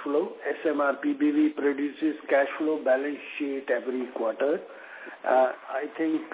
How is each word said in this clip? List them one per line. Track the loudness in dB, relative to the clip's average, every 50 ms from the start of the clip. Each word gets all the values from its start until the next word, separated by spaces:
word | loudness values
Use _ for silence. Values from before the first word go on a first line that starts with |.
| -4
flow. | 0 0 0 0 0 -4 -6 -6 -6
S | -6 -2 0
M | 0 0 2
R | 2 0 0
P | 0 0 -2 0
B | 2 2 4 4
V | 4 4 4
produces | 2 2 0 0 2 2 -2 -4 -2 0 0 0 0 -2 0 2
cash | 4 4 4 2 0
flow | -2 0 0 0 0 2
balance | 2 2 4 2 -2 -4 -6 -10 -12 -8
sheet | -6 -4 -4 -4 -4 -2 0
every | 0 0 0 -2 -2 -2 -4 -4 -4
quarter. | -2 -2 -2 0 0 2 2 2 0 -2 -8 -16 -18 -18 -18 -16 -16 -14 -16 -14 -6 0 4
Uh, | 6 6 6 4 2 -4 -10 -8
I | -6 -4 -6 -6 -4 -2
think, | 0 0 0 0 -2 0